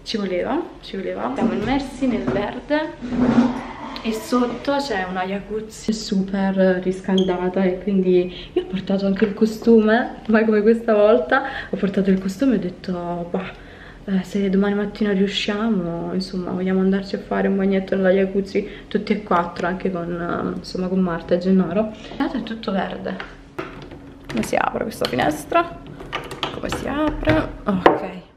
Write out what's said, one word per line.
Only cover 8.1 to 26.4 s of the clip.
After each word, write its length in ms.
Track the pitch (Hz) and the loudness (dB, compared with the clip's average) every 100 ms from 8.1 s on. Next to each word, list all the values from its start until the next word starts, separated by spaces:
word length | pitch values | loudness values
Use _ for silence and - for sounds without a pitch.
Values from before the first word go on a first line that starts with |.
| 180 180 - - | 4 2 -6 -4
io 120 | - | -4
ho 20 | - | -2
portato 400 | 190 - 196 196 | -6 -2 0 0
anche 180 | 196 | 2
il 100 | 208 | 0
costume, 840 | - 220 - - 226 214 226 269 - - | 2 0 2 6 8 8 4 2 -6 2
mai 160 | 220 | 4
come 180 | 220 214 | 6 6
questa 320 | 208 233 - | 6 4 4
volta, 500 | 214 208 240 - 262 - - - | 6 8 6 4 2 0 -8 -6
ho 80 | 196 | -2
portato 320 | 196 196 190 | 0 2 4
il 100 | 190 | 2
costume 360 | 190 - 277 208 | 2 0 2 2
e 20 | |
ho 40 | |
detto, 680 | 180 185 - 180 175 175 175 | 0 -8 -6 -6 -4 -6 -4
"Bah, 320 | 185 - - - - - - - | -6 -6 -14 -18 -18 -20 -14 -2
eh, 140 | 190 | -2
se 240 | 180 208 196 | 0 0 2
domani 240 | 190 202 202 | 4 2 0
mattina 360 | 208 - 208 | -2 0 0
riusciamo, 1040 | 196 196 - - 208 226 202 170 170 170 | 2 2 0 -2 0 0 0 0 -4 -4
insomma, 380 | 180 185 185 180 | -4 -4 -6 -4
vogliamo 300 | 185 185 190 | -2 2 4
andarci 340 | 190 196 196 - | 4 2 -2 -8
a 40 | |
fare 280 | - 196 196 | -2 0 2
un 80 | 196 | 2
bagnetto 400 | 196 190 190 196 | 2 2 2 2
nella 160 | 190 | 4
jacuzzi 580 | 190 190 196 190 196 214 - - | 4 4 0 0 -2 -4 -12 -4
tutti 240 | 202 - | -4 0
e 120 | 208 | -2
quattro, 420 | - 175 175 - 175 | 2 0 0 -2 -4
anche 240 | 185 190 | -2 -2
con, 640 | 180 170 175 175 - 185 | -4 -4 -4 -4 -4 -4
eh, 40 | 180 | -6
insomma, 280 | - 185 185 | -6 -6 0
con 120 | 190 | 2
Marta 340 | 185 170 - | 2 -2 0
e 60 | 180 | 0
Gennaro." 520 | 180 190 170 180 220 - - - | 4 4 4 0 -2 -6 -14 -4
Guardate, 220 | 302 262 | -2 -2
è 60 | |
tutto 280 | 185 226 - | -6 -6 -4
verde. 460 | 190 180 185 190 190 - - - - - - - - - - - | -2 -2 -6 -8 -8 -10 -16 -18 -12 -12 -12 -16 -16 -18 -20 -8
Come 140 | - | -4
si 120 | - - | 0 0
apre 280 | - - | 0 -2
questa 220 | - - - | -6 -4 -2
finestra? 760 | - - 311 - 330 339 - - - - - - - | 0 0 0 0 0 0 -6 -16 -16 -12 -10 -10 -10